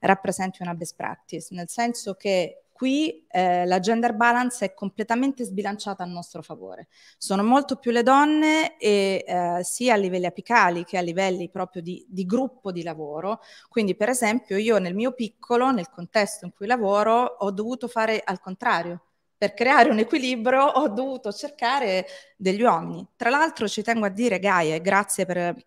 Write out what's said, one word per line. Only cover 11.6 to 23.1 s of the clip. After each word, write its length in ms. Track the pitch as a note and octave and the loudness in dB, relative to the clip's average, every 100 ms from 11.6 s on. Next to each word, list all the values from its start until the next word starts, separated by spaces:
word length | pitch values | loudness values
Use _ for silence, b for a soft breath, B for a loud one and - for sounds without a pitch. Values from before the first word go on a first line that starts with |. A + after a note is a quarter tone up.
| F#3 F#3 | -8 -8
di, 240 | E3+ F#3 - | -10 -12 -12
di 160 | F#3 | -8
gruppo 460 | F#3 A#3 C4 - G3+ | -2 -2 -2 -6 -10
di 140 | F3+ | -8
lavoro. 560 | E3+ D#3 D3+ D3+ F3+ G#3+ B B B | -8 -8 -10 -8 -6 -8 B B B
Quindi, 280 | - G#3 F3+ | -2 0 0
per 140 | G#3+ | 0
esempio, 460 | B3+ A3+ A#3+ - G3 | 0 0 0 -2 -2
io 220 | G#3+ A3 | 2 2
nel 160 | F#3 | 2
mio 160 | F#3 A#3+ | -2 -4
piccolo, 640 | B3+ A3 _ - A#3+ B3+ | -2 -8 _ -2 2 2
nel 180 | B3 E3+ | 2 -2
contesto 540 | - F3 A3+ G3+ - | -10 -2 0 0 -2
in 80 | F3+ | -14
cui 160 | - G3+ | -12 -2
lavoro, 520 | B3+ G3+ G3+ G#3+ A3+ | 0 2 2 4 4
ho 260 | B3 - G3+ | 2 -2 -6
dovuto 380 | G3 A3 B3+ A#3+ | -4 -6 -6 -6
fare 340 | A#3 A3 A3 | -2 0 0
al 140 | - F#3 | -2 -6
contrario. 640 | - F#3 - F#3+ F3 F3 _ _ _ _ | -8 -6 -2 0 -2 -10 _ _ _ _
Per 180 | G3+ | -2
creare 360 | - A#3+ C#4+ A#3+ | 2 4 8 8
un 80 | A3 | 6
equilibrio 640 | A3 D#4 B3+ B3+ A3 C4 | 2 0 0 -2 2 4
ho 260 | C4+ - C4+ | 4 4 0
dovuto 440 | G#3 C4 B3+ G#3+ | -2 -6 -6 -8
cercare 760 | G3+ C#4+ C#4+ A#3 C#4 A#3+ F#3 F#3 B B B | -10 -12 -4 0 0 0 0 -2 B B B
degli 260 | F#3 G3 | -2 2
uomini. 460 | A#3+ E3+ E3+ E3+ F#3+ | 4 2 0 -10 -12